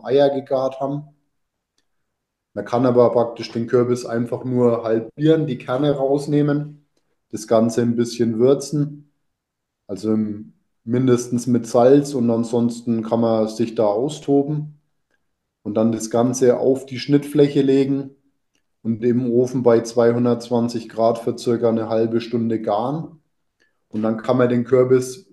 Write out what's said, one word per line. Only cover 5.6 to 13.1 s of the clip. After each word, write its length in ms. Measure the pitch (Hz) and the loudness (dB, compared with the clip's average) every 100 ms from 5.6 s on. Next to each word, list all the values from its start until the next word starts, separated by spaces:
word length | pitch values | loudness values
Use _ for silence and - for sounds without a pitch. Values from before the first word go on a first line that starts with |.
| - 127 147 | -6 -2 0
rausnehmen, 920 | 135 135 143 147 147 147 143 151 - _ _ _ _ _ | 0 0 -2 0 0 0 -2 -4 -14 _ _ _ _ _
das 180 | 107 - | -14 0
Ganze 320 | 113 117 123 | 2 2 0
ein 160 | 117 117 | 0 0
bisschen 420 | 117 - 113 110 | -4 -2 -2 2
würzen, 720 | 131 139 - 147 147 - - _ _ _ _ _ _ _ - | 2 2 -2 -4 -4 -8 -20 _ _ _ _ _ _ _ -14
also 260 | 92 107 | -8 -2
im, 400 | 110 107 104 - _ _ _ | -2 -2 -8 -14 _ _ _
mindestens 640 | 117 127 131 120 - 120 127 | -4 0 2 2 0 -4 -2
mit 200 | 120 - | -2 0
Salz 460 | 123 123 143 143 | 4 6 6 4
und 160 | 135 117 | -2 0
ansonsten 760 | 117 120 120 117 117 123 113 | 0 0 0 0 -2 -4 -4
kann 180 | 110 | -2